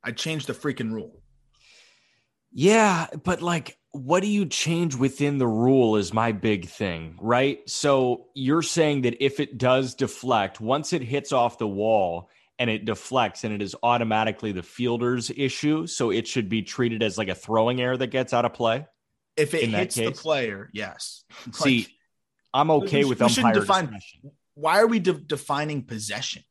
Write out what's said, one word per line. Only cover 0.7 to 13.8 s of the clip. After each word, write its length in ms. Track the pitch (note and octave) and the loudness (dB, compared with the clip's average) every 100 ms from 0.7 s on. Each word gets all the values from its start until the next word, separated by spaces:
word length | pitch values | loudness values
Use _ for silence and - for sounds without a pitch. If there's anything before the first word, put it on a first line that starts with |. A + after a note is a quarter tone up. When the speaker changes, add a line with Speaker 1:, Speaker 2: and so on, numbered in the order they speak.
| C3 A2+ | -4 -4
Speaker 1:
rule. 280 | A2 - - _ _ _ _ _ - _ _ _ _ _ _ _ | -6 -10 -18 _ _ _ _ _ -20 _ _ _ _ _ _ _
Speaker 2:
Yeah, 540 | - D#3 A3 G#3+ F3 E3 D#3 | 2 4 6 6 4 -2 -6
but, 180 | F3+ F3+ | -4 -2
like, 360 | F3 E3+ B2+ - _ | 0 -2 -4 -18 _
what 300 | C#3+ B2+ F3 | -12 0 2
do 60 | G3+ | 2
you 180 | G#3 F3+ | 0 0
change 500 | - D3+ E3+ E3+ C3 | -2 -2 0 0 0
within 420 | C3 - C#3+ C#3+ | -2 0 -2 2
the 100 | B2 | 0
rule 480 | A2 A#2+ C3+ A#2+ G#2+ | 2 4 6 6 4
is 180 | F#2 | 2
my 180 | G#2+ A#2 | 0 0
big 360 | G#2 A2 G#2 F2 | 0 0 0 -2
thing, 500 | - G2+ E2 D#2+ E2+ | -6 -4 -4 -10 -10
right? 380 | G2+ A#2+ C#3 C#3 - | 0 2 2 -2 -8
So 580 | - D3 C#3 B2+ B2 - | -4 2 4 2 0 -6
you're 280 | - C3 D#3 | -6 0 0
saying 400 | D3+ - D#3 C#3+ | 0 2 2 2
that 200 | B2+ A#2 | 0 0
if 160 | C3+ C3+ | -2 0
it 180 | D3 B2 | -6 0
does 380 | B2+ B2+ C3 - | 2 4 2 -2
deflect, 640 | C3+ - B2 A#2 G2 - | -4 -4 0 0 0 -4
once 320 | A2 C#3 D3+ | -2 -2 0
it 80 | E3+ | -4
hits 300 | A#2+ C#3 C#3 | -2 -6 -2
off 260 | C3+ A#2+ - | 0 0 0
the 100 | A2 | -6
wall 600 | G2 G#2+ A2 F#2 E2+ F#2 _ _ _ | -2 2 2 2 -4 -12 _ _ _
and 100 | B2 | -2
it 160 | A2 G#2+ | -2 -4
deflects 580 | G#2 - B2+ A2 - | -6 -2 0 0 -2
and 100 | A#2 | -8
it 80 | G#2 | -6
is 140 | G2+ - | -6 -2